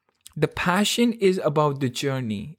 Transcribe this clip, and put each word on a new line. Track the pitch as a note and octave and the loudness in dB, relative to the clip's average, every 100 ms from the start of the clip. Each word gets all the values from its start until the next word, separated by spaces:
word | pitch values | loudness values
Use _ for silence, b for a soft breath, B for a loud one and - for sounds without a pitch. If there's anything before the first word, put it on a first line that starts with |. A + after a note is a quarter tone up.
| _ _ - | _ _ -14
The | - D#3 | -4 -4
passion | - F3 F#3 G#3 - A#3+ | -2 0 2 2 2 2
is | - F#3+ F#3 | 2 2 2
about | D3+ D3+ D3+ C#3 | 0 2 0 0
the | C3 | -4
journey. | - C#3+ C3 A#2 G2+ C#3+ | -2 -4 -2 -4 -6 -8